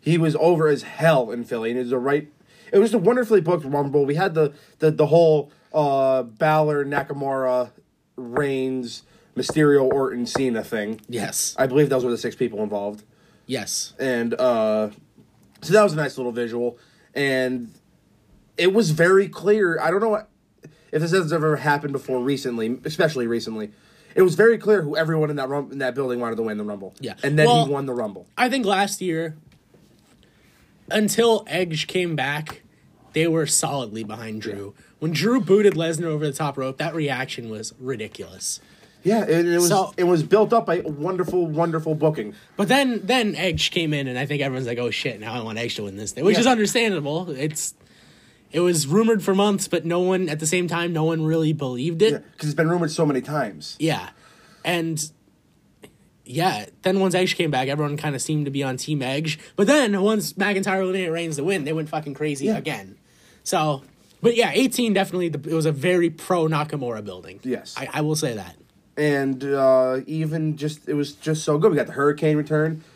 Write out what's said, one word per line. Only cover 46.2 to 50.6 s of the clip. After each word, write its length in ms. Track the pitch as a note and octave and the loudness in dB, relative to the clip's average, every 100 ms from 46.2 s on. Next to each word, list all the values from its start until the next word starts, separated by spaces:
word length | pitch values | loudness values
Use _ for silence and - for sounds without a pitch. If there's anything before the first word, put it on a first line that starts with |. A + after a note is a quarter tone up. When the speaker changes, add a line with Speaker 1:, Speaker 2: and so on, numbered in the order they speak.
Speaker 2:
which 100 | E3+ | 2
Speaker 1:
Yeah. 60 | A3 | 4
Speaker 2:
is 60 | A#3 | 4
understandable. 840 | A#3+ G#3 B3 A3+ F#3 D3 D#3 F3+ | 4 2 0 0 -2 -2 -4 -6
It's, 440 | C3+ D#3 D#3 - - _ _ _ _ _ _ _ | -6 -6 -6 -10 -12 _ _ _ _ _ _ _
it 80 | D#3 | 0
was 260 | F3+ E3 D3 | 2 2 2
rumored 340 | F3 A3+ A3+ | 2 4 2
for 100 | - | 2
months, 320 | F#3+ G3+ G3 G3 | 2 2 2 0
but 180 | E3+ | -2
no 140 | E3 F3 | 0 0
one, 300 | F3+ F#3 F3+ | 0 0 -2
at 100 | D3+ | -2
the 80 | D#3 | -2
same 220 | F3+ | 0